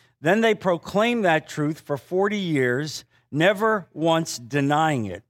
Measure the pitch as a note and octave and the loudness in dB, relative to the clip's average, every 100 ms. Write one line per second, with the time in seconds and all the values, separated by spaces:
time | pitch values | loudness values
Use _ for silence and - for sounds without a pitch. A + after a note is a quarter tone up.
0 | _ _ D3 G#3+ A3+ G#3+ F#3 E3+ - F#3+ | _ _ 0 2 2 2 0 -2 -2 0
1 | A3+ A#3+ F#3 D#3 - - D3 D3+ - C#3+ | 0 2 2 0 -2 -4 -4 -4 -6 -8
2 | - F#3 G3+ G#3 F3+ C#3+ B2+ B2 D3+ - | -4 0 0 -2 -2 0 0 0 -4 -10
3 | - _ - C#3+ F3+ G3+ A3 G#3+ D#3 D3+ | -16 _ -8 2 2 2 0 -2 -4 -4
4 | E3 E3 D#3+ - A#2 C#3+ C#3 D3 D#3+ C3+ | 0 0 0 -8 -4 -2 2 2 2 0
5 | G#2 E2+ | -4 -8